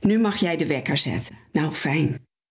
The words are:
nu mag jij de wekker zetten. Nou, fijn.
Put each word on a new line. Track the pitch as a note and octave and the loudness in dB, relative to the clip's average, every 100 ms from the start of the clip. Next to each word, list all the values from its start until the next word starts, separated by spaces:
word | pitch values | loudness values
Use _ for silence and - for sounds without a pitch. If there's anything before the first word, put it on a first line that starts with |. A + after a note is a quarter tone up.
nu | G3+ A3 | 2 4
mag | G#3+ G3 | 2 0
jij | F3 E3 | -2 0
de | D3 | -2
wekker | C3+ - C#3+ | -2 -2 -2
zetten. | C3+ A#2+ - - _ | 0 0 -2 -6 _
Nou, | - D#3 | -2 0
fijn. | - C#3+ D#3 C3 C3+ _ _ _ | 0 0 0 0 -4 _ _ _